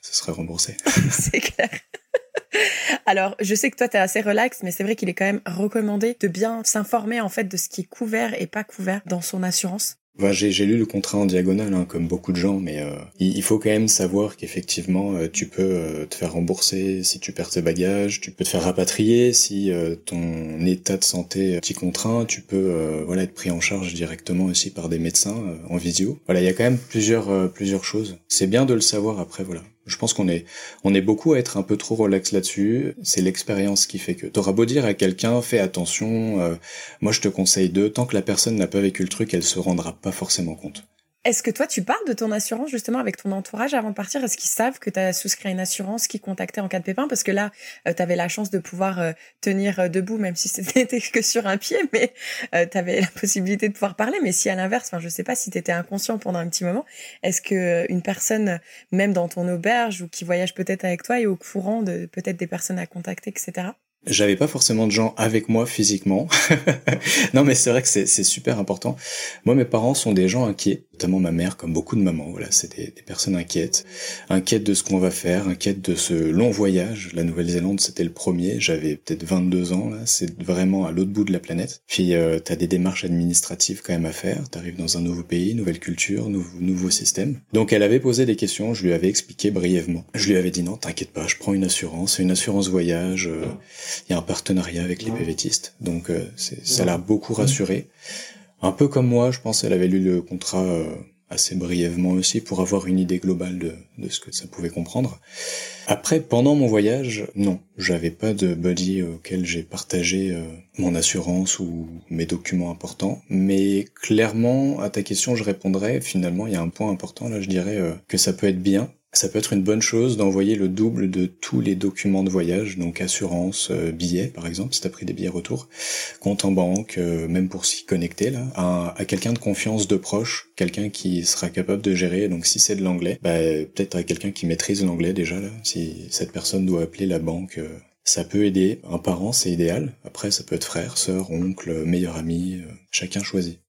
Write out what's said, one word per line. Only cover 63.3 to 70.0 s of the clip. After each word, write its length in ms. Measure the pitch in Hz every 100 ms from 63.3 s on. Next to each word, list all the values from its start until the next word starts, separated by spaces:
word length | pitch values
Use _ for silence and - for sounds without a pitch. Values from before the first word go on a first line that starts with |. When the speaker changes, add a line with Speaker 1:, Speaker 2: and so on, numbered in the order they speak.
| -
Speaker 2:
et 40 |
cetera ? 360 | - 180 180 - _ _ -
Speaker 1:
J'avais 320 | 139 104 98
pas 100 | 147
forcément 400 | 139 - 110 110
de 40 |
gens 220 | 101 110 -
avec 320 | 110 110 -
moi 160 | 113 117
physiquement. 640 | - 104 101 101 95 165
<laughs> 1000 | - - 147 - 135 - 127 - - 220
Non, 100 | 131
mais 120 | 143 127
c'est 160 | -
vrai 100 | 123
que 60 | 127
c'est, 160 | - 104
c'est 180 | -
super 340 | 95 - - 117
important. 380 | 98 95 - 127 - - - -
Moi, 100 | -
mes 120 | 131 120
parents 280 | 113 113
sont 200 | -